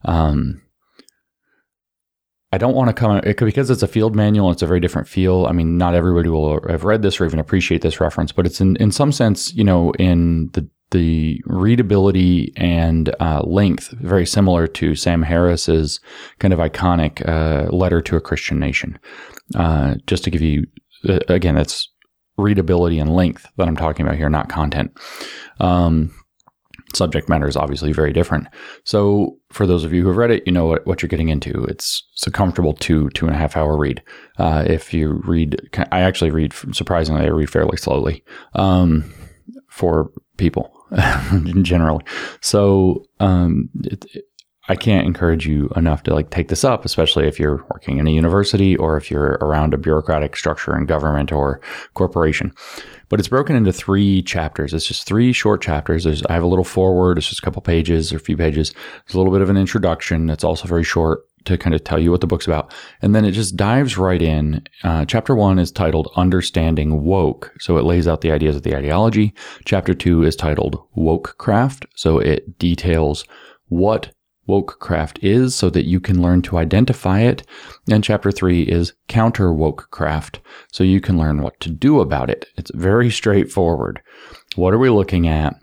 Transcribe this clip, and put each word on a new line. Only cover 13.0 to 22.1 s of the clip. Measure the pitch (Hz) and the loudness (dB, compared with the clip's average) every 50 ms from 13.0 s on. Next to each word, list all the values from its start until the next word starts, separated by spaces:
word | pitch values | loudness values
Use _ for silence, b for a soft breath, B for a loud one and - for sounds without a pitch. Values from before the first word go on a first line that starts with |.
| 78 - - - | 0 0 -2 -2
uh, | 80 80 78 73 71 | -2 0 0 0 -2
length, | 78 85 101 101 95 82 - - - - - | 0 0 2 2 2 0 -2 -6 -14 -14 -12
very | - 87 95 95 87 | -4 0 0 0 0
similar | - - 107 98 92 90 85 82 | 2 2 2 4 4 4 2 2
to | 82 - - 82 78 78 | 0 -2 -2 -2 -2 -2
Sam | - - 87 85 85 | 0 0 0 0 0
Harris's | 80 76 85 85 87 87 87 80 - - 82 80 78 76 - - B B B B B B B B | 0 2 2 2 2 2 2 0 0 0 2 2 2 -2 -4 -10 B B B B B B B B
kind | - 98 | 0 2
of | 92 82 | 2 2
iconic, | 82 78 - - 92 90 87 85 78 76 - - - 82 | 0 -2 -2 -2 0 0 2 2 0 -2 -4 -6 -4 -2
uh, | 80 80 80 80 78 71 78 82 | -2 0 0 0 0 0 -2 -2
Letter | 87 90 92 90 85 85 | 0 0 0 2 2 0
to | - - 85 | 0 0 -2
a | 80 | -2
Christian | - - 78 71 - - 76 71 | -2 -2 -6 -6 -4 -4 -4 -2
Nation. | 73 69 71 - - - - - B B B B B B B B B _ - | -2 -2 -4 -6 -8 -8 -14 -16 B B B B B B B B B _ -4
Uh, | - 87 80 80 71 69 69 67 - _ - | -2 0 2 2 2 0 0 -2 -4 _ -4
just | 95 87 - | -4 -2 -2
to | 85 | -4
give | 82 80 | -2 0
you, | 82 78 73 73 76 - _ - _ _ _ - - - | 0 0 0 0 -2 -6 _ -20 _ _ _ -6 -2 -2
uh, | 92 90 - - | 0 0 0 0
again, | 90 87 87 87 73 | 0 2 2 2 2
that's | 76 73 - - - - - _ _ _ _ | 0 0 -2 -6 -10 -10 -12 _ _ _ _